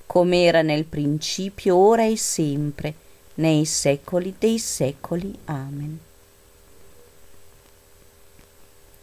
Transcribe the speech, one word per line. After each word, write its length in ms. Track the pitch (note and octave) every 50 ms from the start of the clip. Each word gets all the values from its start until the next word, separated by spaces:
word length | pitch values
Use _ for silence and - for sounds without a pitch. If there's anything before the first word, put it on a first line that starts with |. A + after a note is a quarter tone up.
| -
come 380 | - - F3+ F3+ F3+ F3+ F3+ F3
era 180 | E3+ E3 E3
nel 240 | D#3+ D#3 D3+ D3+ D#3
principio, 920 | D#3 - D3+ D3 C#3+ D3 D3+ D3+ - - - F#3+ G3 G3 - - G3 F3+
ora 280 | F3+ F#3+ G#3 A#3 A3+ A3+
e 140 | A3 A3 A3
sempre, 760 | - - - - E3 D3 C#3+ C#3+ D3 D3 C#3+ - - D3+ D3+ - _ - - - _ - -
nei 280 | - D#3 D#3+ D#3+ D3+ D3+
secoli 720 | D3+ - - - D3 C#3 C#3 - - - F3 F3+ F#3+ F#3 -
dei 200 | - A3 A3+ A3+
secoli. 760 | A3+ - - - D#3 C3 C#3+ - - - E3+ F3 F3+ G3 G#3 - -
Amen. 520 | - D#3 C3+ C3+ C3+ C#3+ C#3+ C#3+ D3+ D#3 D#3+ D#3 _ - - - _ _ _ _ - - - - - - - - - - - - - - - - - - - - - - - _ - - - _ _ - - - - _ _ - - - - - _ _ _ - - - - - - - -